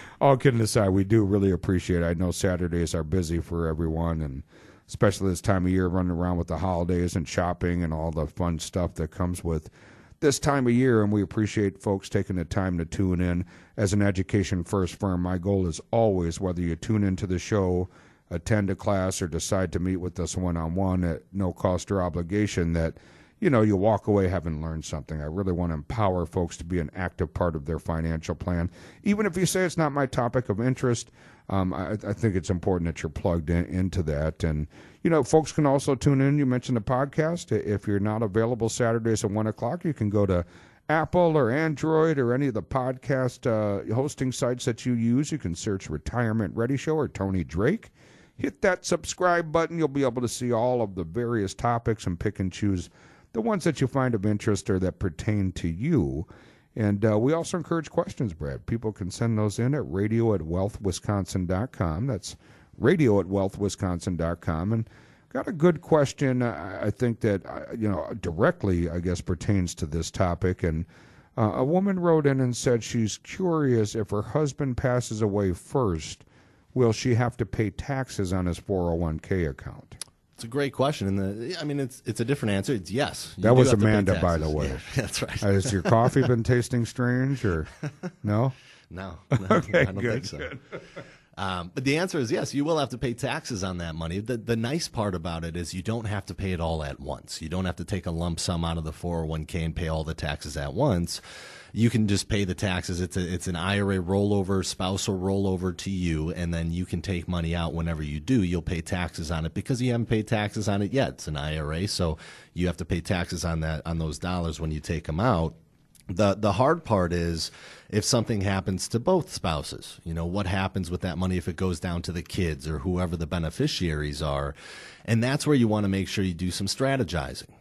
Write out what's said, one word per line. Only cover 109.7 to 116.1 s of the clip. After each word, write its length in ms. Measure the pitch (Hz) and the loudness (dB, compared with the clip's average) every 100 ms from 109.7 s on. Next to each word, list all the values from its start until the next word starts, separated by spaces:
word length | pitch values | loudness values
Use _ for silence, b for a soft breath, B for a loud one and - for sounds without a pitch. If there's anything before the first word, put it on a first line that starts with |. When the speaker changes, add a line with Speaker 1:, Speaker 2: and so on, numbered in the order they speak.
| 120 | -2
Speaker 2:
you 100 | 127 | 0
haven't 180 | 117 110 | 0 0
paid 180 | 110 101 | 0 0
taxes 400 | 110 104 110 104 | -2 -2 -2 -2
on 160 | 101 | 0
it 100 | 98 | 0
yet. 200 | 135 101 | 0 -2
It's 140 | 65 - | -4 -6
an 80 | 73 | -4
I 220 | 76 78 | -4 -4
R 160 | 73 | -4
A, 140 | 80 101 | -2 -2
so 320 | - 85 76 B B B | 0 -2 -2 B B B
you 140 | 85 90 | -2 -2
have 100 | 82 | -2
to 80 | 85 | -4
pay 160 | 85 | -4
taxes 420 | - 92 85 85 | 0 -2 -2 -4
on 180 | 85 80 | -2 -2
that, 200 | 78 78 82 | -2 -4 -4
on 100 | 82 | -4
those 220 | 78 76 | -4 -4
dollars 400 | 90 90 85 80 | -4 -2 -2 -4
when 100 | 80 | -4
you 100 | 78 | -4
take 280 | - 80 - | -4 -4 -2
'em 100 | 78 | 0
out. 360 | 123 87 80 - _ _ _ _ | 2 2 0 -4 _ _ _ _
The, 260 | - | -6